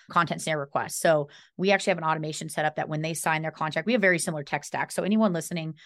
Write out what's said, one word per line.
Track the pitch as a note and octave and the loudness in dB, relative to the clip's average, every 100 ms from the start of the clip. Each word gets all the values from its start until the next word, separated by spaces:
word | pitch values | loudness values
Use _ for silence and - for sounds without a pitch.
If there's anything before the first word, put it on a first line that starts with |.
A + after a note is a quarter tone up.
| - | -2
Content | F3+ D#3+ E3 | 0 0 -2
Snare | E3 D#3 | -2 -2
request. | C#3 - A#2 - | -2 -4 -4 0
So | F3+ D#3 D3 - - - | 4 4 2 -8 -20 -4
we | F#3 | 2
actually | G3 - | 2 2
have | F3 | 0
an | |
automation | D#3+ D#3+ D#3 D3+ D#3+ | 0 0 -2 -8 -6
set | - D3+ | -2 -2
up | D3+ | -2
that | D#3 | -4
when | D#3 | -4
they | D#3+ | -4
sign | D#3+ F3 D#3 | -2 0 0
their | D#3+ | -2
contract, | - D#3 D#3 E3 | -4 -4 -2 0
we | |
have | A#3 | 4
very | G3 E3+ | 4 4
similar | - D#3 | 0 -4
tech | C#3+ D3 | -4 -6
stack. | - C3+ D#3 | -4 -4 -4
So | - | -2
anyone | F3 A3 A3 | 0 2 2
listening, | E3+ D#3 F3 D#3+ D#3 | 0 -4 -6 -6 -10